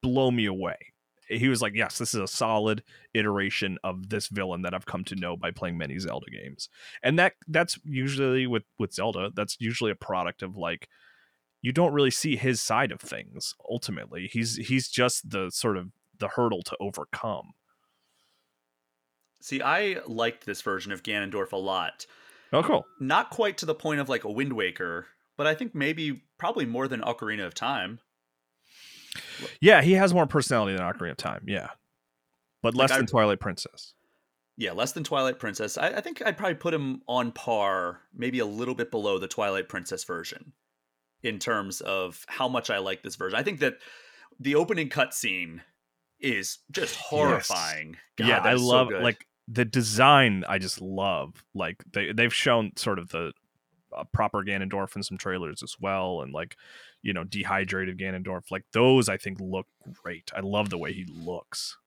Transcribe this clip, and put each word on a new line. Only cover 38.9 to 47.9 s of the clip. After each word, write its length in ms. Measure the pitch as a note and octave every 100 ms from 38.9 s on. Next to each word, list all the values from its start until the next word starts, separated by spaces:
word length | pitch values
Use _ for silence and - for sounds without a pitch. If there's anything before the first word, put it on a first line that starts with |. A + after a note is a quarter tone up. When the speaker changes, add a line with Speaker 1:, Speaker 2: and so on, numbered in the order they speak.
Speaker 2:
below 280 | A2+ G#2 G2
the 100 | F#2
Twilight 400 | - G2+ F#2+ F#2
Princess 340 | F#2+ F2 F#2
version 480 | - E2+ E2 - - _ _ _ _ _ _ _
in 160 | B2 G#2
terms 420 | G#2+ A2 G2 F#2
of 440 | - G2 F#2 F2 -
how 200 | - B2+
much 200 | B2 -
I 80 | G#2
like 240 | F#2+ F#2+
this 120 | - -
version. 220 | F#2 G#2
I 40 |
think 160 | F#3+ F3
that 140 | C#3 - - - - - - _
the 160 | C#3 C#3+
opening 320 | E3+ F#3+ D3+
cutscene 720 | C#3+ B2+ - A2+ F#2 E2+ E2 - _ _ _ _ _
is 380 | C#3+ A2 F#2+ - _
just 220 | D3 D#3 -
Speaker 1:
Yes. 40 | -
Speaker 2:
horrifying. 880 | D3+ D3 - - F#2 D#2+ D#2 D#2